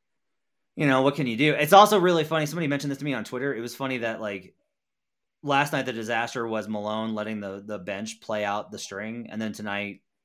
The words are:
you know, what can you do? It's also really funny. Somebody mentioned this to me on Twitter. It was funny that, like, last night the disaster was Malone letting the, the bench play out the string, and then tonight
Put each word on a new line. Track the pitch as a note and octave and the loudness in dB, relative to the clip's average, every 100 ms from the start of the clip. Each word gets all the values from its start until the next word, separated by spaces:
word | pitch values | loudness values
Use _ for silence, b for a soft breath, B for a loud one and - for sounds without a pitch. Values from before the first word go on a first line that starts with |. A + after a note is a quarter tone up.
| _ _ _ _ _ _ _ - | _ _ _ _ _ _ _ 0
you | D3 | 4
know, | C3 | 4
what | C3+ C#3 | 4 2
can | C3 | -2
you | A2+ | 2
do? | D3+ | 2
It's | C#3 D3+ | 2 8
also | G3+ G#3 G#3 | 10 10 8
really | F3+ E3+ | 4 2
funny. | D3+ D#3+ D3 | 2 0 -2
Somebody | E3 D3+ | -2 -2
mentioned | C#3+ C#3+ | -2 -2
this | C3+ | -4
to | |
me | D3 | -4
on | B2 | -4
Twitter. | G#2 B2+ C#3 | -4 -6 -4
It | A2+ | -4
was | A#2 | -8
funny | - C3+ B2+ | -6 -6 -2
that, | A2+ A2 | -4 -4
like, | G#2+ G2 F#2 _ _ _ _ _ _ _ _ _ | -6 -8 -12 _ _ _ _ _ _ _ _ _
last | C#3+ C#3 D3 | 0 2 2
night | D3+ B2+ | -2 -4
the | |
disaster | A2+ A2 A2+ A#2 B2+ A#2 | -6 -4 -2 -2 -6 -4
was | A2 G#2 | -4 -4
Malone | G#2+ G#2 A2 A2+ | -6 -4 -4 -4
letting | G#2+ G#2+ G#2+ | -6 -6 -8
the, | G2+ G2 | -8 -10
the | G2+ G#2 | -10 -10
bench | F2+ G2 A2 - | -8 -8 -8 -12
play | - G#2+ | -6 -4
out | G#2 G#2 - | -2 -4 -6
the | G#2 | -14
string, | - G2 G#2+ A#2+ A2 | -12 -10 -10 -10 -10
and | G#2+ | -8
then | A2 | -8
tonight | G#2 G#2+ G2+ G2+ G2 _ _ | -8 -6 -6 -6 -12 _ _